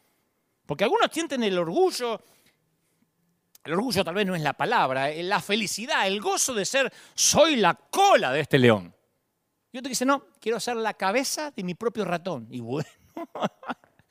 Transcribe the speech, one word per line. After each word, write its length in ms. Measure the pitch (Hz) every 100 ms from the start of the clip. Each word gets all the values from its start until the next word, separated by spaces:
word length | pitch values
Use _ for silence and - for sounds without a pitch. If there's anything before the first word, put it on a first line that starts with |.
| _ _ _ _ _ _ -
Porque 180 | 147
algunos 260 | 208 427 339
sienten 320 | 302 330 262
el 140 | 220 185
orgullo, 640 | 165 202 370 - 240 214 _ _ _ _ _ _ _ _ _ _ _ _ _ _
el 100 | -
orgullo 300 | 170 254 196
tal 120 | 170 185
vez 100 | 196
no 100 | 180
es 60 |
la 120 | 147
palabra, 580 | - 190 233 151 131 139
eh, 120 | 156
la 160 | 180 196
felicidad, 680 | - 208 190 - 247 294 196
el 120 | 214
gozo 320 | 269 392 -
de 120 | 233 180
ser, 280 | 277 247 - - -
"Soy 400 | - 214 320 269
la 180 | 180
cola 580 | - - - 392 302 147
de 100 | 139
este 180 | 147 143
león". 340 | 123 107 85 _ _ _ _ _ _ _ _
Y 60 | 254
otro 120 | 262
dice, 160 | 233 254
"No, 220 | 285 - _
quiero 200 | 214 226
ser 160 | 240 233
la 180 | 214
cabeza 580 | 190 190 226 269 - 294
de 120 | -
mi 100 | 180
propio 300 | 175 233 -
ratón". 440 | 185 175 180 143 110
Y 80 | 127
bueno, 300 | 113 139 - _ _ -
<laughs> 760 | 339 - - _ - 254 _ _ _